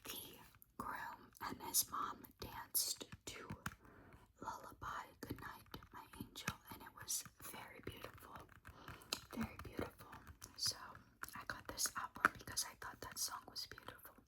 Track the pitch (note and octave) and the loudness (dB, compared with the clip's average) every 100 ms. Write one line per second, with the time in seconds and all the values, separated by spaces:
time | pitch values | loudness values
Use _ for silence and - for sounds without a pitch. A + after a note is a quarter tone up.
0 | - - - - - - - - - - | -2 -4 -4 -10 -14 -18 -20 -2 0 0
1 | - - - - - - - - - - | -2 -4 -10 -2 -2 0 6 8 8 6
2 | - - - - - - - - - - | 4 2 -8 -6 -4 -4 4 6 6 4
3 | - - - - - - - - - - | 0 -6 -6 -6 -4 -2 -2 -4 -16 -16
4 | - - - - - - - - - - | -14 -16 -18 -4 -2 -2 -4 -4 -2 0
5 | - - - - - - - - - - | -2 -6 -4 -2 -2 -6 -8 -10 -8 -10
6 | - - - - - - - - - - | -10 -4 -4 0 0 0 -6 -8 -8 -8
7 | - - - - - - - - - - | 2 2 2 -8 -6 -6 -6 -4 -4 -4
8 | - - - - - - - - - - | -8 -8 -10 -10 -10 -12 -12 -10 -8 -8
9 | - - - - A3+ - - - - - | 0 0 2 2 2 2 -2 0 0 -2
10 | - - - - - - - - - - | -10 -10 -10 -12 -12 4 4 4 -6 -10
11 | - - - - - - - - - - | -14 -6 -6 -4 -2 -2 -2 4 4 6
12 | - - - - - - - - - - | -2 6 6 6 0 2 2 0 -6 -4
13 | - - - - - - - - - - | -6 2 2 2 -4 -4 -4 -6 -8 -10
14 | - - | -12 -14